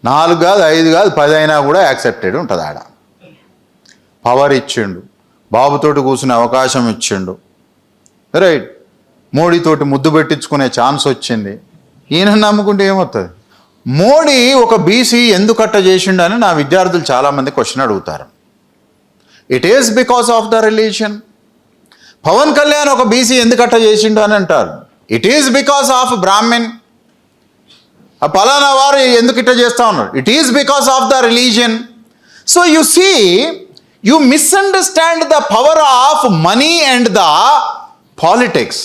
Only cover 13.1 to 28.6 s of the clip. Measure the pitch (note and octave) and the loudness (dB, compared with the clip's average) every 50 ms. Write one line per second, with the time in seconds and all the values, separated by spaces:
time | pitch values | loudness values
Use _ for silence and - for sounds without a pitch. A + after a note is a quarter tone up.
13.1 | - A2+ F#2 F2 E2+ _ _ _ _ _ _ _ _ _ _ - B2+ D3 F3+ A3 | -4 -8 -8 -8 -12 _ _ _ _ _ _ _ _ _ _ -4 -2 0 2 4
14.1 | C#4 D#4 E4 D4 C#4 C4 A#3+ B3 C#4 C4 A#3+ A3+ A3+ G#3+ D#3+ D#3+ G3+ A#3+ B3+ - | 4 4 2 2 2 2 2 2 4 2 2 2 2 0 2 0 0 0 0 0
15.1 | A#3 A#3+ A#3+ A#3 G3+ F3+ G3+ G#3+ A3+ G#3+ A3 G#3+ G#3+ G#3 F#3+ F#3 F#3 F#3 F#3 G3 | 2 2 2 2 2 2 2 0 2 0 0 0 0 2 2 2 2 2 0 -2
16.1 | F#3+ F#3 F3 E3+ G#3 A#3+ A#3+ G3 E3+ D3+ D3 C3+ D#3+ F#3+ F#3 F#3 F3 F3 D3+ - | 0 0 0 0 0 0 0 0 0 0 -2 0 0 0 0 0 -2 -4 -2 -2
17.1 | C3+ B2 C3+ C#3+ C#3+ C#3 C3 C3+ C3 - A#2 - - C3 C3+ A#2+ G#2 F#2+ - - | -2 0 0 0 -2 -2 -6 -4 -4 -4 -4 -4 -4 -4 -4 -2 -4 -4 -6 -10
18.1 | D#2 - - - _ _ _ _ _ _ _ _ _ _ _ _ _ _ _ _ | -14 -14 -16 -20 _ _ _ _ _ _ _ _ _ _ _ _ _ _ _ _
19.1 | _ _ _ _ _ _ _ _ B2+ B2+ - E3+ A3 C#4 C4 A3+ G#3+ A#3 B3+ - | _ _ _ _ _ _ _ _ -4 -2 0 2 2 2 2 0 0 -2 0 0
20.1 | B3 B3 A#3+ A3+ A#3+ A3+ G#3+ G#3+ A3+ A3+ A3 G#3+ G#3+ A3 A3 A3 G3 - A3 G#3 | 0 -2 0 0 0 -2 0 0 -2 0 0 0 0 0 -2 -2 -4 -4 -6 -6
21.1 | G#3 G#3 - _ _ _ _ _ _ _ _ _ _ _ _ _ _ _ _ _ | -8 -12 -18 _ _ _ _ _ _ _ _ _ _ _ _ _ _ _ _ _
22.1 | _ _ _ D3+ F3 A3+ D4 D#4 C#4 C#4+ D4 D4 D4 D4 D4 C#4+ C4+ A3+ A#3+ G#3+ | _ _ _ 0 2 2 2 2 2 0 0 0 0 0 0 0 0 0 0 0
23.1 | A3 B3 C4 A3 C4 B3+ A#3 A3+ B3+ A#3 A#3+ A3+ A#3+ A3+ A3+ G#3+ G#3+ G#3+ G#3+ A3 | 2 0 0 0 0 0 0 0 2 2 2 2 2 2 2 2 2 2 0 0
24.1 | G#3+ G#3+ G#3+ G3+ G#3+ G#3 F#3+ D#3+ E3+ C#3+ G#2+ - - - - _ _ _ _ _ | 0 0 0 0 0 -2 0 0 0 -2 -2 -4 -6 -16 -20 _ _ _ _ _
25.1 | A2 A#2 A2+ G3 C4 D4+ C#4+ C4 A#3+ C#4 C#4 - C#4+ C#4 C#4 C#4 C4 B3+ B3 B3 | -6 -2 0 0 0 0 0 0 0 0 0 0 0 0 0 0 0 0 0 -2
26.1 | B3 G#3+ F3+ F#3 G3 G#3 A3 A#3 A#3 A#3 A#3 A3+ - - _ _ _ _ _ _ | -2 -2 0 0 0 0 0 0 -2 -2 -4 -6 -10 -16 _ _ _ _ _ _
27.1 | _ _ _ _ _ _ _ _ _ _ _ _ _ _ _ _ _ _ _ _ | _ _ _ _ _ _ _ _ _ _ _ _ _ _ _ _ _ _ _ _
28.1 | _ _ - D3+ - F#3 G3 B3+ C#4 C#4+ | _ _ -6 -2 0 2 2 2 2 2